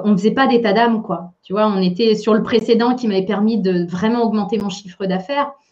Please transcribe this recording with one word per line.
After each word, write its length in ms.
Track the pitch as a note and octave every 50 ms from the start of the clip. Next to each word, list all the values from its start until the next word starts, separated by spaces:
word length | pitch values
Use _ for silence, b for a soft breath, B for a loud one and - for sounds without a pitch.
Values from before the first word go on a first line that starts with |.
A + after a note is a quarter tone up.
| -
on 120 | G#3 G#3
faisait 160 | F3+ G#3 G#3+
pas 160 | G#3+ C4+ C4+ C4
d'état 240 | B3 A#3 A#3 G#3
d'âme, 300 | F#3+ A3+ A#3 A#3 A3+ G#3
quoi. 280 | - - F3 E3+ F3 - _ _ _
Tu 80 | -
vois, 160 | F#3 G#3 G#3+ G#3+
on 120 | G3+ F#3+
était 360 | F#3 F3+ F3+ A#3 A#3 A3 G#3+
sur 180 | G#3+ - A3+ G#3+
le 80 | A3
précédent 540 | - - B3 G#3+ - - A3+ G#3+ A#3 B3 B3+
qui 100 | B3+ A#3+
m'avait 180 | G#3+ F#3+ F#3+ F#3
permis 360 | G3+ G3+ G3 G#3+ A3 A#3 G#3
de 260 | F#3 F#3 F3+ F3 F3 E3+
vraiment 360 | F3 F3+ G#3+ A3 A#3+ A#3+ A#3
augmenter 340 | G#3 G#3+ G#3+ G3 F#3 A#3 G#3
mon 120 | G#3 G3
chiffre 360 | F3+ - - F3+ - - G3
d'affaires. 460 | E3+ F#3 F#3 F#3 - C#4 C#4+ C#4+ C#4+ - _ _ _